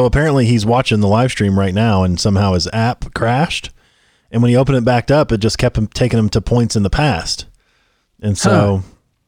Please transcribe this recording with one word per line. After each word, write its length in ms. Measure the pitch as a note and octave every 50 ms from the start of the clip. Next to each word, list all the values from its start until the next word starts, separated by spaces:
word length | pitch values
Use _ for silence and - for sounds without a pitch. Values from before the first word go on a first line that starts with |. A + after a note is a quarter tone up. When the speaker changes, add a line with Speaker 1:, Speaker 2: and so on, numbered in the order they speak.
| B2+
Speaker 1:
happens. 40 | B2
Speaker 2:
apparently 380 | A#2 C#3 D3+ D#3+ C#3+ C#3 B2
he's 200 | A2 A#2+ A#2 G2+
watching 340 | G#2+ A#2 B2+ C3 - A2+ G#2+
the 80 | G#2 G2
live 240 | G2+ A2 B2 C3
stream 260 | - - G#2+ G2+ F#2+ G2
right 160 | G2 F#2+ F2+
now, 300 | G2+ A2+ A#2 G#2 F#2+ F#2
and 160 | F#2 F2+ E2+
somehow 340 | - A2+ G2+ F#2+ G#2 G2 F#2
his 140 | F2+ E2+ - -
app 400 | A2+ A2+ - B2+ - - - -
crashed. 560 | - - A2+ A#2+ C3 D#3+ - - - - - - _ _ _ _ _ _ _ _ _ _ _
And 100 | - A#2
when 80 | A#2+ A#2+
he 60 | A#2+ B2
opened 200 | C3+ C3 C#3 B2+
it 80 | A#2
back 260 | B2 B2 A#2+ A2 -
up, 200 | C3+ D3+ D3 -
it 60 | - G#2+
just 180 | G2+ A2 - -
kept 200 | - B2 - -
him, 100 | G#2+ G2+
taking 300 | - - C3+ A#2+ - A#2
him 120 | A2 G#2
to 120 | - A2
points 340 | F#2+ - B2+ B2 A#2+ A2 -
in 80 | A2+ G2+
the 60 | F#2+
past. 560 | - - D3 D3+ A2+ E2 D#2+ - - - - - _ _ _ _ _ _ _ _ _ _ _ _ _ _
And 160 | - G#2+ G2 -
so 400 | - F#3+ G3 F3 C3 G2+ G2 F#2+
Speaker 1:
Huh. 40 | F#2+ - - _ _ _ _ _ _